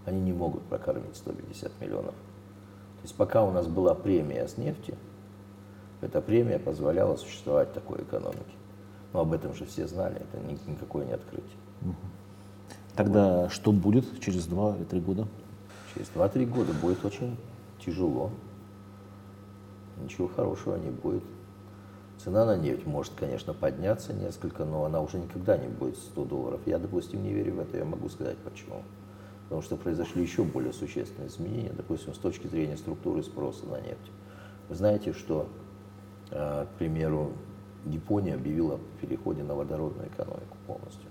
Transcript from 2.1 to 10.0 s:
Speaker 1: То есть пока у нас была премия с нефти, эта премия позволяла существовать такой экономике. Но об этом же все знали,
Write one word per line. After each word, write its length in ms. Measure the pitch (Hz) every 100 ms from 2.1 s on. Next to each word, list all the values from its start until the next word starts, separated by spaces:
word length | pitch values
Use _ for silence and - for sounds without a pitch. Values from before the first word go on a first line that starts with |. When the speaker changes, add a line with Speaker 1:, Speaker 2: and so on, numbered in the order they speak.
Speaker 1:
То 880 | - - - - - - - - -
есть 100 | -
пока 300 | - 85 113
у 80 | 101
нас 140 | 90 82
была 280 | 85 87
премия 540 | - 101 90 73 64 -
с 80 | -
нефти, 400 | 147 151 - - - - - - - - - - - -
эта 200 | - 78
премия 380 | - 113 117 -
позволяла 560 | - 73 73 87 98 73
существовать 560 | - - - 73 65
такой 300 | - - -
экономике. 380 | - - - - - - - - - - -
Но 80 | 90
об 120 | 80
этом 220 | 80 -
же 100 | -
все 220 | 76 - 80
знали, 300 | 90